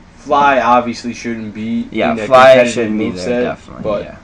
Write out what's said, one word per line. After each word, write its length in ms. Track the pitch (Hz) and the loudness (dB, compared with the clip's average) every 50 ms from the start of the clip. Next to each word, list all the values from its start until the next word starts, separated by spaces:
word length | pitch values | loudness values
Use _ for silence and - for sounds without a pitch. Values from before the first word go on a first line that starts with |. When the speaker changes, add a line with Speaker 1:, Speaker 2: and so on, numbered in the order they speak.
| - - - - | -16 -20 -20 -18
Speaker 1:
Fly 440 | - 135 147 143 135 139 135 127 | -6 -2 0 2 2 2 2 2
obviously 520 | 117 120 123 123 120 120 113 - - 120 113 | 2 2 2 2 0 -2 -6 -8 -10 -10 -10
shouldn't 400 | - - 120 117 113 110 107 98 | -8 -8 -8 -8 -8 -10 -12 -12
be 340 | 110 107 113 117 117 117 - | -10 -8 -6 -4 -6 -6 -6
Speaker 2:
Yeah, 220 | - 110 101 - 117 | -4 -4 -2 -2 -2
Speaker 1:
in 60 | 113 | -4
a 60 | 107 | 0
Speaker 2:
Fly 260 | 107 131 127 127 131 131 | 2 4 6 8 8 8
Speaker 1:
competitive 200 | 127 123 120 113 | 6 4 2 0
Speaker 2:
shouldn't 240 | 120 117 107 107 104 | -2 -4 -2 -2 -2
be 100 | 104 98 | -4 -4
there, 300 | 90 90 - 120 123 120 | -6 -6 -6 -4 -4 -2
Speaker 1:
moveset, 20 | 123 | -4
Speaker 2:
definitely, 400 | 120 - - - - - - - | -4 -6 -8 -14 -18 -16 -10 -6
Speaker 1:
but 200 | 107 104 104 98 | -6 -6 -6 -6
Speaker 2:
yeah. 120 | - - - | -10 -14 -20